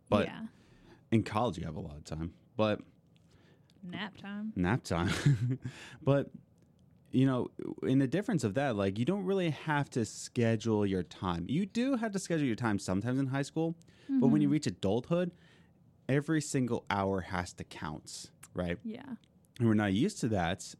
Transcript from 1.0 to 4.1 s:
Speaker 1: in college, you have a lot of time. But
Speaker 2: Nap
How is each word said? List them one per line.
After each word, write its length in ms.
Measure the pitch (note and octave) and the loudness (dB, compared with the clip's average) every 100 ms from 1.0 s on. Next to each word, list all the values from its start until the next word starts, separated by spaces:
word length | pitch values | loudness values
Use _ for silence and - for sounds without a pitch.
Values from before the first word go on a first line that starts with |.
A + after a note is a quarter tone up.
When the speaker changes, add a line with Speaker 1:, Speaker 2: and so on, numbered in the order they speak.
| _ | _
Speaker 1:
in 120 | A2+ | 2
college, 340 | - G#2+ A#2 E2+ | 2 0 0 -2
you 60 | |
have 100 | E2 D#2 | -6 -8
a 40 | |
lot 160 | E2 D2 | -10 -12
of 80 | |
time. 280 | - D#2 E2 - _ - | -10 -6 -6 -10 _ 0
But 240 | G#2+ G#2 - _ _ _ _ _ _ _ _ _ | 2 0 -4 _ _ _ _ _ _ _ _ _
Speaker 2:
Nap 340 | F3+ E3+ G#3 | -12 -10 -10